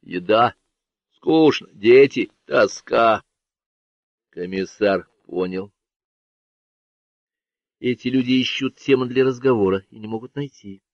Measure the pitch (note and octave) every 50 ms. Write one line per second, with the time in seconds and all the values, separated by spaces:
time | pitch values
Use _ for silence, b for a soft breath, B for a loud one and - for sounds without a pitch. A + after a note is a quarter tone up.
0 | _ - E2 F2+ F2 F2 G#2+ A2+ A#2+ A#2+ - _ _ _ _ _ _ _ _ _
1 | _ _ _ _ _ - D3+ D#3+ D#3+ D3+ - - - - _ - G2 A2 A#2+ C3
2 | C#3 C#3 - B2 G2+ - _ _ _ _ A2 B2 B2 C3 - - _ - - A#2+
3 | A#2 A2+ A2 G2+ - _ _ _ _ _ _ _ _ _ _ _ _ _ _ _
4 | _ _ _ _ _ _ _ F2 F2 F2+ F#2+ F#2+ F#2+ F2 - _ G#2+ G2+ G2 F#2
5 | - _ _ _ _ _ - F2+ F#2 F#2 F#2 F#2+ G2 G#2 _ _ _ _ _ _
6 | _ _ _ _ _ _ _ _ _ _ _ _ _ _ _ _ _ _ _ _
7 | _ _ _ _ _ _ _ _ _ _ _ _ _ _ _ _ - B2 B2 -
8 | - B2+ B2+ C3 B2+ B2 B2+ C3 B2+ - - - C#3 C3 - _ - - C#3 B2+
9 | B2+ B2 B2 C3 C3 C3 C3 A#2+ B2 C3+ B2+ A2+ G2+ F#2+ F#2 F#2+ G2 _ - A2+
10 | G#2+ G#2+ A2+ A2+ A#2 C3 _ C#3+ C#3+ C#3 _ _ _ G2+ G2 F#2+ _ _